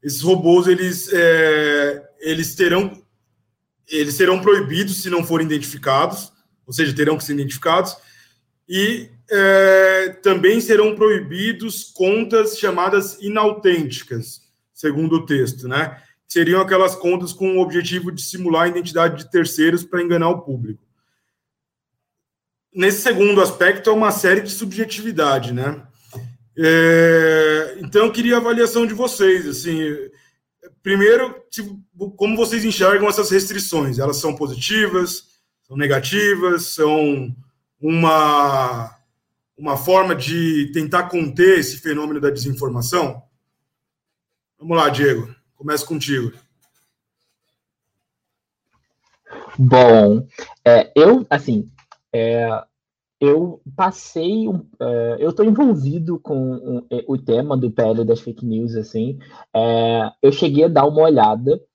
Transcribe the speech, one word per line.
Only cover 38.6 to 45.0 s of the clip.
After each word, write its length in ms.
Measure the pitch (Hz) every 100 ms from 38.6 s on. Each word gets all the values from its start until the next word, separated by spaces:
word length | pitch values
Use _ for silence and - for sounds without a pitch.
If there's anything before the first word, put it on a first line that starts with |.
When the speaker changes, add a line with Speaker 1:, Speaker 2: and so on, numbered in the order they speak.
| 127 117 117 _ _ _ _ _ _ _
Speaker 1:
uma 180 | 147 135
forma 400 | 135 185 185 156
de 560 | 131 170 165 156 143
tentar 380 | 160 156 180 180
conter 500 | 180 156 151 180 190
esse 220 | - 139
fenômeno 400 | 160 151 151 147
da 80 | 143
desinformação? 920 | 131 131 123 135 123 117 180 147 120 _ _ _ _ _ _ _ _ _ _ _ _ _ _
Vamos 200 | 160 165
lá, 100 | 147
Diego. 480 | 127